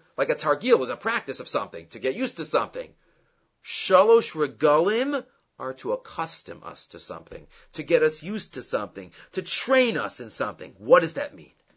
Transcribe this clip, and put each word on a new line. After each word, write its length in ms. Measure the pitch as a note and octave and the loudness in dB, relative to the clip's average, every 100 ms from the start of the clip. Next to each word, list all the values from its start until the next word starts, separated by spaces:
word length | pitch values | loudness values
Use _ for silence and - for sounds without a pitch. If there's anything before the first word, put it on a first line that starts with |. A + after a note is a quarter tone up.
| _ - | _ -4
like 120 | C#3 | -2
a 60 | D3 | 0
targil, 480 | D3+ C#3+ G#3+ G#3+ | 0 0 4 2
is 60 | B2 | 2
a 60 | A#2+ | -4
practice 440 | G#3+ A#3 - B2+ | -4 -4 -6 -10
of 80 | B2+ | -4
something, 400 | C3 G2 F2 D#2+ | -4 -4 -10 -16
to 120 | A2+ | -6
get 160 | A#2+ E3 | -4 -2
used 220 | B3 - | -4 -6
to 80 | C#3+ | -2
something. 440 | C#3+ G#2+ F#2+ D#2 _ _ _ _ _ _ _ | -2 -2 -8 -14 _ _ _ _ _ _ _
Shalosh 680 | - - - F#3 G#3 A#3 A3+ | -12 -8 4 6 8 6 6
regalim 920 | D#3+ D3 A2 D3+ D3+ F3 A3 C4+ C#4+ - _ _ - | -2 -4 2 4 4 4 2 0 -4 -6 _ _ -12
are 140 | C3 | -10
to 200 | C3 B2+ | -8 -6
accustom 680 | G#2 - - D#3+ - - E2+ - | -6 -6 -10 -8 -8 -14 -16 -14
us 220 | - - | -16 -16
to 120 | - | -14
something, 460 | - E2+ E2 - D2 - _ | -14 -14 -14 -18 -20 -20 _
to 100 | - | -12
get 200 | D3+ E3 | 0 4
us 200 | D#3 D#3 | 2 0
used 320 | D#3+ G#3+ - C3+ | -10 -10 -10 -12
to 60 | |
something, 480 | A#2+ A#2+ G2+ F#2+ F2+ - - | -6 -6 -6 -12 -18 -20 -14
to 80 | - | -10
train 540 | E3 - - C4 B3 E3 | -6 -4 2 2 4 0
us 220 | G#2 - | -6 -8
in 120 | A2+ | -12
something. 420 | - A#2 F2 F2 F#2 | -6 -6 -8 -16 -8
What 220 | A2 E3+ | 4 6
does 120 | E3 | 6
that 220 | D3 A2+ F2 | -4 -8 -10
mean? 180 | D2+ _ _ | -20 _ _